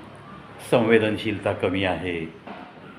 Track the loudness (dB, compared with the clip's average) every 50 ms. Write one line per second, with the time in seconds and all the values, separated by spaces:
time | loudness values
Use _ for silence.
0 | -18 -18 -18 -18 -18 -18 -16 -16 -18 -18 -18 -16 0 2 4 4 6 6 6 6
1 | 6 4 0 -2 -2 -4 -4 -2 -2 -2 0 0 0 0 0 0 0 0 0 0
2 | -2 -4 -4 -4 -6 -8 -10 -14 -16 -16 -16 -16 -16 -18 -18 -20 -20 -20 -20